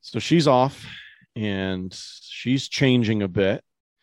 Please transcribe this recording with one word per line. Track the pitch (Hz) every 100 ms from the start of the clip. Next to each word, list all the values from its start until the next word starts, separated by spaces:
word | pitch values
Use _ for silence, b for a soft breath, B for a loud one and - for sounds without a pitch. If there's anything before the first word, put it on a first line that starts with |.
So | - 117
she's | - 170 151
off, | 127 135 - - B B B _ -
and | 107 98 95 92 92
she's | - - - - - 120 135 -
changing | - 139 123 110 107
a | 98
bit, | 90 95 107 - _ _ _